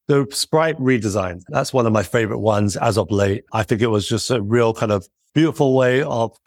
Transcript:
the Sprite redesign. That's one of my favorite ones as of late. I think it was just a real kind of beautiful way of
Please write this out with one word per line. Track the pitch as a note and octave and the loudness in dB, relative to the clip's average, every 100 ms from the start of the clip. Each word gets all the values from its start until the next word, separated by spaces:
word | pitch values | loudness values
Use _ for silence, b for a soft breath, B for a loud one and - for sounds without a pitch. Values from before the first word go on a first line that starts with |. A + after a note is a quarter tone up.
| - | 0
the | C#3+ C3 | 0 0
Sprite | - - D#3+ D#3+ D#3 | -4 -2 0 0 0
redesign. | C3 B2 G#2 G2+ F#2 F2 - | 0 0 0 -2 -4 -6 -6
That's | C3+ C#3+ | -4 -2
one | C3 A#2 | 0 2
of | |
my | G#2+ | 2
favorite | F#2+ B2 A2 A#2 | 0 0 -2 -2
ones | G#2 G#2 G#2 F#2+ | 0 2 0 0
as | A#2 G#2+ | 0 0
of | F2 | 0
late. | G2+ G2 G2+ - | 0 0 0 -4
I | A2+ | -4
think | G#2+ A2 | -2 0
it | A#2+ | 0
was | G#2+ F#2 | 0 -2
just | A2 - | -4 -2
a | B2 | -4
real | G2+ A#2+ A2+ | 0 2 2
kind | A2 A2+ | 0 -2
of | G#2 - _ _ D3 | -2 -4 _ _ 0
beautiful | D#3+ - C#3 C3 | 0 2 2 2
way | B2+ B2+ | 2 2
of | D3 B2 A2+ - | 0 -2 -4 -6